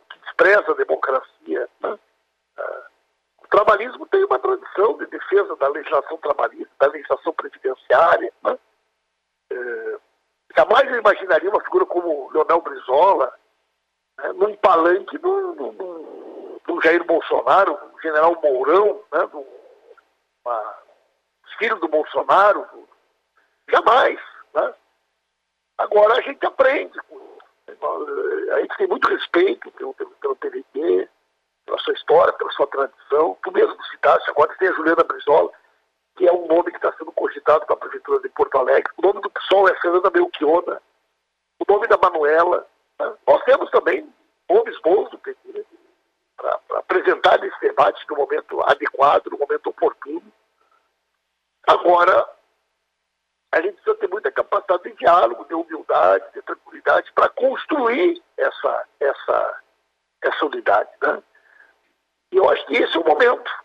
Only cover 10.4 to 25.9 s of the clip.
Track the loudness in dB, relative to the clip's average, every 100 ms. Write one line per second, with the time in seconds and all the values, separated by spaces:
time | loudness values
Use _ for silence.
10.4 | _ 0 4 4 2 2 0 0 0 0
11.4 | 2 -4 0 -2 0 -2 -4 -6 -4 -2
12.4 | 0 0 -2 -12 0 2 4 2 0 -6
13.4 | _ _ _ _ _ _ _ -12 -10 -2
14.4 | -2 0 2 4 4 0 -4 -6 -4 -2
15.4 | -4 -8 -12 -12 -14 -14 -18 -18 -18 -18
16.4 | -18 -16 -8 0 2 2 2 -2 0 -2
17.4 | 2 2 2 -2 -12 -12 -4 2 2 2
18.4 | 0 0 2 4 2 -2 -6 -4 -4 -8
19.4 | -18 -20 -20 _ _ -20 _ _ _ _
20.4 | -8 -6 -8 -14 _ _ _ _ _ _
21.4 | -18 -6 -4 -4 -2 -2 -2 -4 2 4
22.4 | 4 2 -4 -18 -20 _ _ _ _ _
23.4 | _ _ -2 0 4 4 2 -2 -14 -20
24.4 | -8 -4 -4 -6 _ _ _ _ _ _
25.4 | _ _ _ -8 0